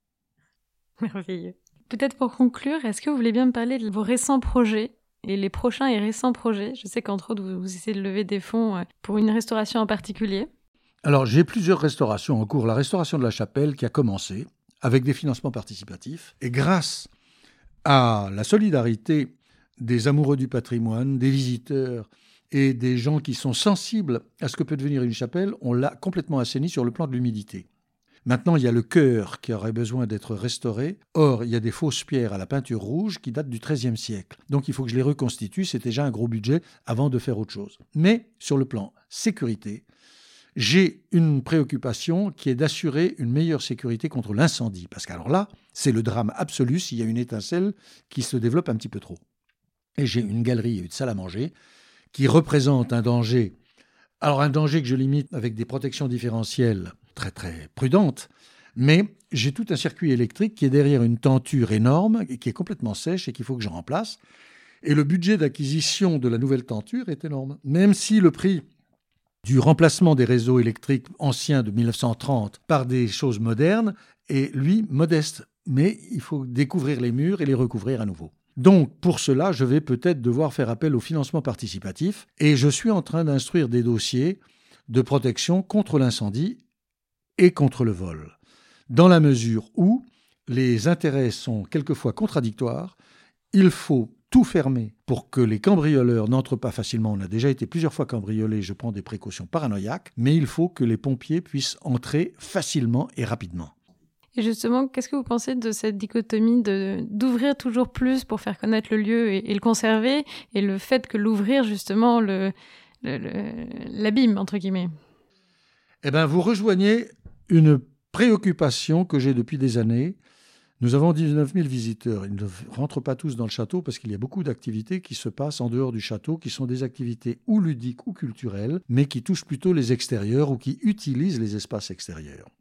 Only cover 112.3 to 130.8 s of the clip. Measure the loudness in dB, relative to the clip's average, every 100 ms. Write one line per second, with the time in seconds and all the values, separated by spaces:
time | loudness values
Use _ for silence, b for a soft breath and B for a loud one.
112.3 | 0 -2 b b b b b -8 -6 -6
113.3 | -8 -8 -10 -12 -12 -12 -4 -2 2 4
114.3 | 2 -2 -4 -4 -4 -4 -8 b b b
115.3 | b b b b b b b -2 2 2
116.3 | 2 2 2 2 4 4 2 0 -12 -20
117.3 | -20 2 6 8 6 2 _ _ 2 4
118.3 | 4 2 2 0 0 0 0 2 2 2
119.3 | 2 0 -2 0 2 2 2 0 -4 b
120.3 | b b b b _ 0 4 4 4 2
121.3 | 2 2 0 -2 -2 -4 -6 -4 -4 -4
122.3 | -6 -8 -10 -12 -6 -6 -4 -6 -4 -6
123.3 | -6 -6 -6 -4 -4 -6 -8 -8 -6 -6
124.3 | -6 -6 -6 -6 -8 -6 -8 -8 -10 -10
125.3 | -6 -6 -4 -4 -2 -2 -4 -8 -8 -6
126.3 | -8 -8 -8 -6 -4 -6 -6 -8 -6 -8
127.3 | -6 0 0 2 -2 -6 -8 -12 -8 -10
128.3 | -8 -8 -6 -4 -6 0 0 0 -2 -4
129.3 | -4 -4 -4 0 2 2 -2 -2 -4 -2
130.3 | 0 0 -2 -4 -2